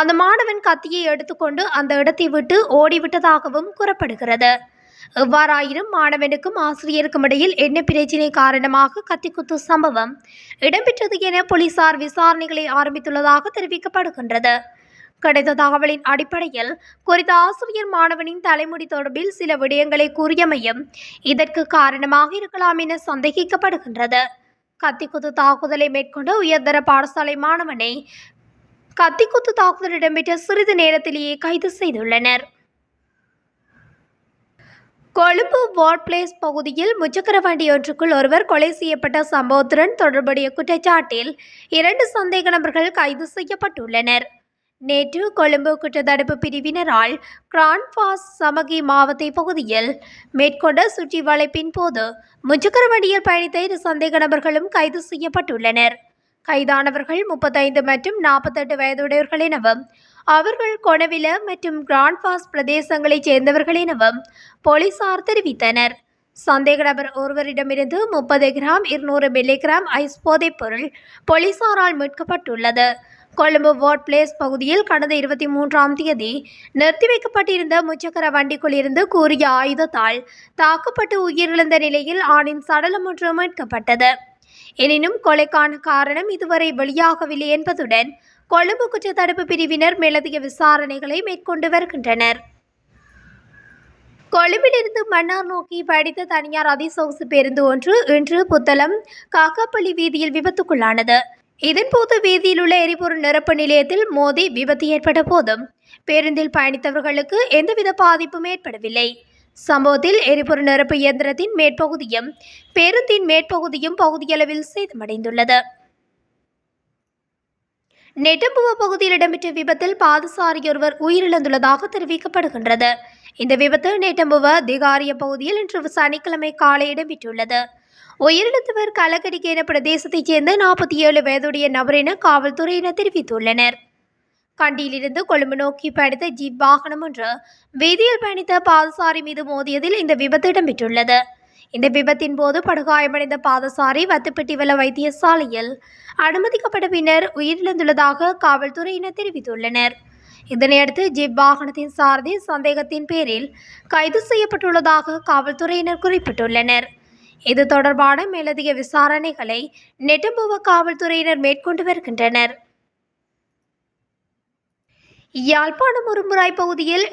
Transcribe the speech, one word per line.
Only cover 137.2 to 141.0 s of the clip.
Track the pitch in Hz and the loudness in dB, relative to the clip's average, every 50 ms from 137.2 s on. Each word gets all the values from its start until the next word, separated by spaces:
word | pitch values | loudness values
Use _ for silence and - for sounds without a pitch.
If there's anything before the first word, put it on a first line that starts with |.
| 226 226 240 233 - _ _ _ _ _ - | -6 -6 -6 -8 -10 _ _ _ _ _ -6
வீதியில் | 262 302 330 359 339 453 480 480 440 466 | 0 2 2 4 4 4 2 2 0 -2
பயணித்த | 403 392 370 359 - 359 359 359 359 | -4 -6 -6 -2 0 0 0 4 4
பாதசாரி | 330 311 311 320 311 - 349 320 320 320 294 | 6 6 4 2 -2 -2 -2 -2 -2 -2 -4
மீது | 302 302 294 302 277 | -10 -10 -10 -8 -8
மோதியதில் | 285 277 277 285 277 285 294 349 403 440 339 | -6 -8 -6 -4 -4 -4 -2 -2 -2 -2 0
இந்த | 302 311 247 277 | 0 0 0 0
விபத்து | 277 277 302 262 359 359 | 0 0 2 2 2 2
இடம்பெற்றுள்ளது. | 370 339 285 240 - 233 226 233 240 | 2 2 0 -2 -2 -4 -2 0 0